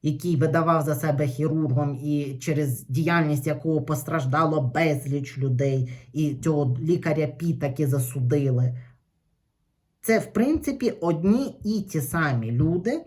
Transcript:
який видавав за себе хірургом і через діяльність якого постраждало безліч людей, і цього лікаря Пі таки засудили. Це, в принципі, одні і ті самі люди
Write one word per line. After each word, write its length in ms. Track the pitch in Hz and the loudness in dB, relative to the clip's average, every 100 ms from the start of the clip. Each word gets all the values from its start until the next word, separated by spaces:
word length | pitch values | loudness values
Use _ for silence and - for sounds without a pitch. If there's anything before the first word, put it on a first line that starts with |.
який 340 | 151 147 175 160 | -2 -2 0 2
видавав 460 | 156 165 160 160 | 2 2 4 2
за 120 | 147 | 2
себе 320 | 143 156 139 143 | -2 0 0 0
хірургом 720 | 127 156 156 151 123 143 139 | 0 0 0 2 2 0 -2
і 360 | 147 147 139 131 | -2 -2 -2 -6
через 460 | - 151 143 120 - | -2 0 0 -2 -2
діяльність 580 | 131 165 170 151 147 156 | 0 2 2 2 0 -2
якого 360 | 147 160 156 | -2 0 0
постраждало 760 | - 151 - 160 131 151 160 156 | 0 -4 -2 -2 0 2 2 2
безліч 800 | 127 151 165 147 135 143 139 131 | 0 2 2 0 -2 -4 -4 -4
людей, 540 | 135 123 139 135 123 - - | -2 2 2 0 -2 -8 -8
і 220 | 151 151 | -2 -2
цього 420 | 127 160 147 131 120 | 0 0 2 2 0
лікаря 460 | 160 180 165 151 151 | 0 0 2 0 -2
Пі 280 | - 170 | -2 -2
таки 320 | 135 143 131 143 | 0 -2 0 0
засудили. 920 | 139 123 139 123 143 139 123 123 - - _ _ _ _ _ _ _ _ _ _ _ | 0 0 -2 2 2 2 2 0 -2 -12 _ _ _ _ _ _ _ _ _ _ _
Це, 180 | - 220 | 2 2
в 140 | - | 2
принципі, 580 | 202 254 320 - 277 240 | 0 2 2 -2 -2 -2
одні 680 | - 170 156 185 240 269 - | 0 -2 2 2 2 0 -6
і 160 | 208 220 | -4 -4
ті 180 | 196 160 | -2 -4
самі 520 | 131 170 151 123 110 | -2 0 0 0 -2
люди 500 | 120 156 180 196 320 | 2 2 2 -2 -4